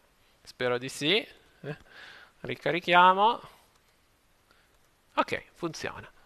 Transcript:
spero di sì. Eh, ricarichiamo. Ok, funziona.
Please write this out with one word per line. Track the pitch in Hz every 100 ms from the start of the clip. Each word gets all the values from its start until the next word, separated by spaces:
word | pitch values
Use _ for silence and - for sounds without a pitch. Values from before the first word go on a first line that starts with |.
| _ _ _ _
spero | - - 123 123
di | 127
sì. | - 147 208
Eh, | - - _ _ 139 151 - - - - - _
ricarichiamo. | 120 123 147 165 175 175 180 190 214 - - - _ _ _ _ _ _ _ _ _ _ _ _ _ _ _
Ok, | - - - -
funziona. | - 170 - - - - -